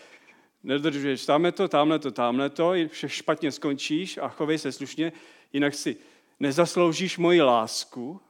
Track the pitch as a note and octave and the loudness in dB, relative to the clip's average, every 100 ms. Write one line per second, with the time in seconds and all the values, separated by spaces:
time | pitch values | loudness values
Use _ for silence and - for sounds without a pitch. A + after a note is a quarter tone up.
0 | - - _ _ _ _ - C#3+ D#3 C#3+ | -20 -20 _ _ _ _ -4 -2 0 -2
1 | C#3 B2+ - D3 F3 E3 - D3 D3+ D#3 | -2 -4 2 2 2 0 0 2 2 2
2 | C#3+ A2 A#2+ B2 C#3 C#3+ E3 F#3 D#3 - | -2 -2 0 0 -2 0 0 0 -2 -6
3 | C#3+ - - D3+ D3+ B2+ D3+ C#3 - D#3 | -8 -6 -2 -2 -2 -4 -4 -4 -2 -4
4 | F#3 - C3 - D3+ D#3 C#3 B2+ C3 - | -4 -6 -8 -4 -2 -2 -4 -8 -10 -6
5 | E3 - - - _ C#3 C#3+ C#3 - A2+ | -6 -6 -20 -20 _ 0 0 0 -6 -8
6 | - _ _ - C#3+ C#3 E3+ F#3 F3 D3+ | -12 _ _ -6 -2 2 2 4 2 2
7 | F#3 - E3+ F3 C#3 A#2 A2+ - - B2+ | -4 0 4 6 6 6 2 -4 -10 -10
8 | B2 F#3+ _ | -12 -12 _